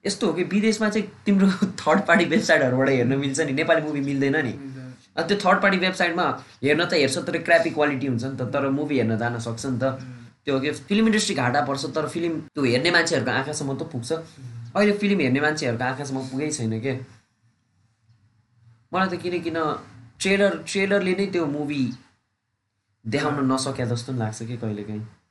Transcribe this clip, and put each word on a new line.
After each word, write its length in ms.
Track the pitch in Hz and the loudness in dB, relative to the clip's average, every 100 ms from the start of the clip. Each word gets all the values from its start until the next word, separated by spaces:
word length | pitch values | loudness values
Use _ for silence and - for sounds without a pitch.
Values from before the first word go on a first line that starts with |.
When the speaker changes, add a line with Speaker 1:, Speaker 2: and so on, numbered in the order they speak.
| - | -4
Speaker 1:
यस्तो 200 | 190 208 | -2 -2
हो 60 | |
कि 120 | 156 | 0
विदेशमा 440 | 175 202 220 214 220 | 0 2 2 4 2
चाहिँ 200 | 214 196 - - | 0 -4 -4 2
तिम्रो 260 | 196 190 | 6 6
<laughs> 100 | - - | 4 -2
थर्ड 340 | - - 165 | 0 2 4
पार्टी 240 | - 170 | 6 4
वेबसाइटहरूबाट 640 | 160 160 - 156 131 127 135 | 6 2 4 4 6 4 4
हेर्न 280 | 131 120 139 | 4 2 2
मिल्छ 240 | 143 135 | 0 -2
नि, 120 | 151 | 0
नेपाली 300 | 135 160 160 | 0 2 2
मुभी 180 | 151 147 | 2 -4
मिल्दैन 360 | 139 139 139 151 | -2 0 0 0
नि। 60 | |
Speaker 2:
मिल्दैन। 520 | 131 - 139 131 127 - _ - | -2 -6 -12 -14 -16 -20 _ -8
Speaker 1:
अनि 120 | 165 | -2
त्यो 80 | 202 | 0
थर्ड 260 | 190 196 | 4 4
पार्टी 140 | 196 190 | 4 2
वेबसाइटमा 680 | 185 180 175 165 160 - - - | 0 0 0 0 -2 -2 -10 -6
हेर्न 200 | 135 151 | 0 2
त 80 | 175 | 2
हेर्छ, 260 | 170 135 - | 2 2 0
तर 200 | - 165 | -4 -4
क्र्यापी 320 | 165 165 165 | 2 4 4
क्वालिटी 360 | 151 147 135 135 | 0 0 0 -2
हुन्छ 180 | 117 | -2
नि 120 | 131 139 | -4 -6
त, 60 | |
तर 260 | 120 139 139 | -4 -2 -2
मुभी 280 | 139 151 139 | -2 -2 0
हेर्न 220 | 113 110 | 0 0
जान 200 | 117 120 | -2 -4
सक्छ 280 | 117 113 135 | -6 -6 -4
नि 120 | 123 | -2
त। 40 | |
Speaker 2:
उम्। 300 | 131 131 127 123 120 _ | -2 -4 -12 -16 -20 _
Speaker 1:
त्यो 100 | - | -4
हो 60 | 135 | -2
कि 100 | 143 | -2
फिल्म 360 | 151 - 202 220 | -6 -2 2 4
इन्डस्ट्री 280 | 214 - | 2 0
घाटा 260 | 139 123 131 | 0 2 2
पर्छ, 240 | 131 139 | 0 -4
तर 240 | 143 143 151 | -4 -4 -4
फिल्म 320 | 170 170 160 | -4 -4 -4
त्यो 240 | 156 - | -8 0
हेर्ने 260 | 135 123 165 | 2 2 2
मान्छेहरूको 400 | 175 165 156 117 | 2 2 0 0
आँखासम्म 440 | 120 139 147 139 | -2 -2 -4 -4
त 80 | 131 | -4
पुग्छ। 300 | 123 123 117 | -6 -8 -4
Speaker 2:
उम्। 100 | 160 - - 120 - - 196 | -6 -6 -18 -16 -14 -6 2
Speaker 1:
अहिले 160 | 208 | 2
फिल्म 280 | 202 208 196 | 2 2 2
हेर्ने 200 | 131 131 | 2 2
मान्छेहरूको 440 | 151 156 135 117 | 2 0 -2 0
आँखासम्म 360 | 127 135 135 131 | -2 -4 -6 -6
पुगै 300 | 131 131 151 | -6 -4 -4
छैन 300 | - 113 110 | -2 -4 -2
के। 200 | 131 127 - - _ _ _ _ _ _ _ _ _ _ _ _ _ _ _ _ _ | -4 -6 -8 -20 _ _ _ _ _ _ _ _ _ _ _ _ _ _ _ _ _
मलाई 240 | 175 190 175 | -2 0 -2
त 20 | |
किन, 220 | 175 175 | -4 -4
किन 340 | 165 160 156 127 - - - _ | -4 -2 -2 -4 -10 -20 -20 _
ट्रेलर, 440 | 190 196 202 165 - | 0 4 2 0 -4
ट्रेलरले 460 | 196 196 202 185 | -2 2 2 2
नै 120 | 185 196 | 0 0
त्यो 200 | 175 156 | 0 -2
मुभी 460 | 147 147 147 123 - _ _ _ _ _ _ _ _ _ _ 113 | -2 -4 -2 -2 -4 _ _ _ _ _ _ _ _ _ _ -4
देखाउन 460 | 139 147 147 131 | -2 -2 0 0
नसके 340 | 131 135 135 120 | 0 -2 -4 -4
जस्तो 260 | 120 - | -4 -4
पनि 60 | 127 | -4
लाग्छ 240 | 107 110 | -4 -6
कि 140 | 113 117 | -10 -6
कहिलेकाहीँ। 520 | 113 104 104 107 110 _ _ | -6 -6 -8 -10 -12 _ _